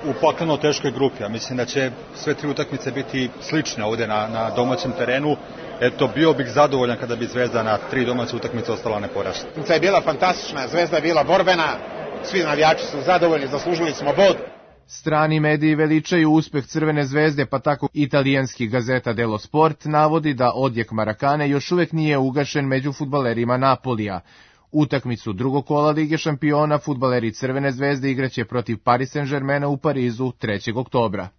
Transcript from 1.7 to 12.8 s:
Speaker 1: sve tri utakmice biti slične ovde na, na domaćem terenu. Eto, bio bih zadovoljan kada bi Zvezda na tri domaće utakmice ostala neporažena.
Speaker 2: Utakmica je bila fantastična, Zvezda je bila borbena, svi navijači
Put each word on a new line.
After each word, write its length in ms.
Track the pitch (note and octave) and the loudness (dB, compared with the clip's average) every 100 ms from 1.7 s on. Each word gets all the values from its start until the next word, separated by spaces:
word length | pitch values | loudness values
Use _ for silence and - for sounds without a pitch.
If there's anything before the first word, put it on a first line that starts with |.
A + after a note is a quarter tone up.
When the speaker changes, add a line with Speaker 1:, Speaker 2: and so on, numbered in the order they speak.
| C#3 C3 A#2 - | -2 -2 -6 -16
Speaker 1:
sve 200 | - D3 | -6 -4
tri 140 | C#3 D3 | -2 -4
utakmice 400 | C#3 C#3+ C#3 C3+ | -4 -4 -6 -6
biti 380 | B2 C3 C3+ B2 - | -6 -4 -4 -4 -6
slične 440 | - D#3 - - | -2 -2 -2 -4
ovde 220 | G#2+ A2+ A2 | -4 -2 0
na, 220 | G#2+ A2 | -2 -2
na 220 | A2+ A2+ B2 | -4 -2 0
domaćem 360 | B2 B2+ C3 - | 0 0 -4 -2
terenu. 380 | A#2+ C3 D3+ C#3+ - - - - | 0 0 0 -2 -6 -16 -14 -2
Eto, 300 | B2 - C3 | -2 2 0
bio 180 | A2+ D#3+ | 4 2
bih 140 | C#3 A#2+ | 4 0
zadovoljan 420 | A#2 D3 C3+ B2 A#2 | 4 4 4 0 -2
kada 160 | A#2 A2+ | -4 -4
bi 100 | A#2 | -4
Zvezda 360 | B2 B2 A2+ | -2 0 0
na 160 | A2 G#2+ - | 0 0 0
tri 140 | C3 | 0
domaće 320 | A#2 B2 A2+ A#2 | 0 0 -4 -4
utakmice 360 | A2+ A#2 G#2+ | -6 -6 -4
ostala 280 | G#2+ A#2 G#2 | -4 -2 -4
neporažena. 460 | G2 F#2 F#2+ - - | -4 -4 -4 -6 -10
Speaker 2:
Utakmica 280 | - D3 | -10 0
je 60 | D#3+ | 2
bila 200 | F3 F#3 | 4 2
fantastična, 680 | E3 C#3+ F#3 F3 - D3 B2 | 2 0 0 0 -6 -8 -4
Zvezda 280 | E3 E3+ D#3+ | -2 0 0
je 60 | |
bila 220 | D#3 D#3+ | 2 2
borbena, 440 | C3+ F#3+ F3+ F3 D#3 A2 - - - - | 4 4 4 2 0 -4 -8 -12 -10 -10
svi 200 | - F#3 | -4 -2
navijači 420 | D#3+ D3 D#3 D#3+ | 0 4 4 4